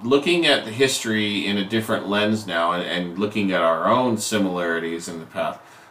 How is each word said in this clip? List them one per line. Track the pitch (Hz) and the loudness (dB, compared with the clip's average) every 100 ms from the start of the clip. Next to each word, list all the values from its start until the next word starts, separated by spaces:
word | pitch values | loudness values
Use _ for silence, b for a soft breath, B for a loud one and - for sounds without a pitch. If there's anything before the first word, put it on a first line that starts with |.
looking | 117 143 170 175 156 | 2 2 4 2 4
at | 117 110 | 2 0
the | |
history | 110 135 - 113 107 104 101 87 | 2 2 2 -2 0 0 0 0
in | 101 | -2
a | 98 | 0
different | 110 110 107 95 | -2 0 -2 0
lens | 104 104 107 92 | 0 2 0 -2
now, | 85 85 | 0 0
and, | 87 | 0
and | 90 87 90 87 | -2 -4 -4 -4
looking | 104 110 98 | -2 0 0
at | 90 | 2
our | 82 82 95 | 2 2 2
own | 123 123 107 | 2 2 0
similarities | - 104 95 90 85 82 82 82 90 | -2 0 0 0 -2 -2 -4 -6 -8
in | 82 | -12
the | 82 | -10
past, | 85 78 78 B B B | -6 -6 -6 B B B